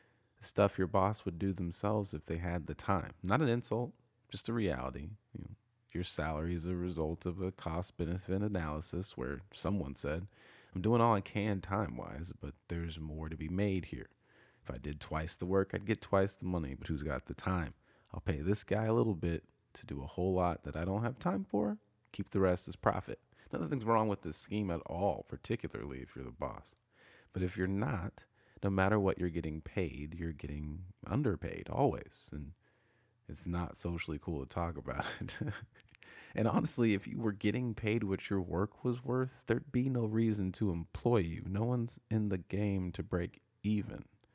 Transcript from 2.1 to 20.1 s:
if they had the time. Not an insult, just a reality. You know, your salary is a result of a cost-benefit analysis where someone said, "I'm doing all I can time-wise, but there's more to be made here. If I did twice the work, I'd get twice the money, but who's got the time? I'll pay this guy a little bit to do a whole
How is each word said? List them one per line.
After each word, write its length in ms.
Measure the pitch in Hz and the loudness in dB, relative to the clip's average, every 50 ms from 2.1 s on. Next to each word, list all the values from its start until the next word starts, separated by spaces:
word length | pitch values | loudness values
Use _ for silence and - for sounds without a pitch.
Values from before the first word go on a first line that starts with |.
| - | -6
if 120 | 76 - | -8 -4
they 120 | - 85 | -4 -4
had 300 | 85 87 87 87 87 71 | -2 0 0 -2 -2 -2
the 60 | 78 73 | -4 -8
time. 400 | - - - 98 85 - - - - | -4 2 2 2 2 2 -2 -10 -4
Not 200 | - 92 107 147 | 0 2 4 4
an 60 | 156 | 4
insult, 440 | 120 117 123 - - 110 117 123 - - _ _ _ _ _ _ - | 4 2 2 0 0 0 0 0 -2 -6 _ _ _ _ _ _ -12
just 200 | - 107 - - | -12 -8 -4 -2
a 40 | 117 | 0
reality. 580 | 117 104 87 69 62 64 67 67 69 71 92 107 - _ _ - | 2 2 2 2 0 -2 -4 -6 -6 -8 -8 -10 -12 _ _ -12
You 100 | - - | -12 -12
know, 120 | - 98 _ _ _ _ _ _ _ | -12 -14 _ _ _ _ _ _ _
your 120 | - 87 90 | -6 -4 -4
salary 520 | - - - 76 78 78 78 80 87 90 | -2 -2 -2 0 0 0 -2 -2 -2 -2
is 100 | 82 80 | -2 -2
a 100 | 90 92 | -2 -2
result 500 | 87 87 90 82 80 78 78 82 - - | -2 -2 -2 0 0 0 -2 -2 -2 -4
of 140 | 90 80 95 | -6 -4 -2
a 120 | 92 95 | -4 -4
cost-benefit 880 | - - - 85 80 87 90 - - - 85 80 90 95 - - 95 101 | -4 -4 -6 -4 -2 -2 -4 -4 -4 -4 -2 -2 -2 -4 -2 -2 -2 0
analysis 760 | 104 107 101 87 80 76 76 78 - - - 87 98 - - | 0 0 0 0 0 -2 -2 -4 -4 -4 -4 -4 -4 -6 -6
where 260 | - 62 65 69 64 - - - | -6 -4 -4 -4 -6 -10 -12 -12
someone 420 | - - 82 104 95 73 69 67 | -4 -2 0 0 0 -2 -4 -6
said, 320 | - - 71 76 87 95 - _ - - - - - - - - | -4 -2 -2 -2 -2 -4 -8 _ -20 -20 -20 -20 -20 -20 -8 -6
"I'm 80 | 92 | 0
doing 200 | 87 110 120 117 | 2 4 6 6
all 120 | 117 117 110 | 6 6 6
I 80 | 98 | 4
can 400 | 98 - - 104 101 107 101 92 | 2 0 -2 0 2 2 0 0
time-wise, 720 | - 95 98 107 101 76 60 60 85 87 - 73 85 95 - - | 0 0 0 0 0 -2 -4 -6 -8 -8 -8 -8 -8 -8 -8 -10
but 140 | - 73 - _ _ | -10 -12 -12 _ _
there's 320 | - 85 85 85 82 80 82 | -6 -4 -4 -4 -4 -6 -6
more 300 | 78 78 76 78 80 76 | -8 -6 -6 -6 -6 -6
to 80 | 80 | -6
be 100 | 76 78 | -6 -4
made 380 | 80 90 98 104 101 95 90 - | -2 0 2 2 2 2 0 -2
here. 240 | - - - - - _ _ _ _ _ - - _ _ _ - | -4 -8 -10 -10 -14 _ _ _ _ _ -20 -20 _ _ _ -10
If 80 | - | -10
I 60 | 65 | -8
did 220 | 64 69 73 76 76 | -6 -6 -6 -6 -6
twice 360 | - - 82 78 80 82 - | -6 -4 -2 -2 -2 -2 -4
the 100 | - 90 | -4 -2
work, 260 | 90 95 98 95 - - | 4 4 4 4 4 -2
I'd 120 | 95 104 | -4 0
get 160 | 104 107 - | 0 -2 -2
twice 320 | - - 101 98 98 101 - | 0 2 4 4 4 4 0
the 120 | - - | -4 -2
money, 280 | 90 90 85 76 67 69 | 0 0 0 0 -2 -6
but 140 | 65 - | -6 -4
who's 160 | - 80 69 73 | -2 -2 -2 0
got 240 | 71 67 67 - | -2 -2 -2 -4
the 60 | - - | -6 -10
time? 400 | - - 92 92 87 80 - - _ _ _ _ _ _ - - | -4 0 0 2 2 0 -2 -6 _ _ _ _ _ _ -10 -8
I'll 80 | - | -4
pay 200 | - 98 80 69 | -2 0 0 0
this 220 | 78 92 107 - - | 2 0 0 0 2
guy 220 | - 101 107 110 | 0 0 2 2
a 80 | 110 113 | 4 4
little 220 | 120 117 113 95 | 4 4 2 2
bit 280 | 78 87 85 82 - - _ _ _ _ _ - | 0 0 0 0 -2 -4 _ _ _ _ _ -20
to 120 | - - | -18 -12
do 160 | - 69 67 | -8 -8 -8
a 60 | 67 | -8
whole 260 | - | -6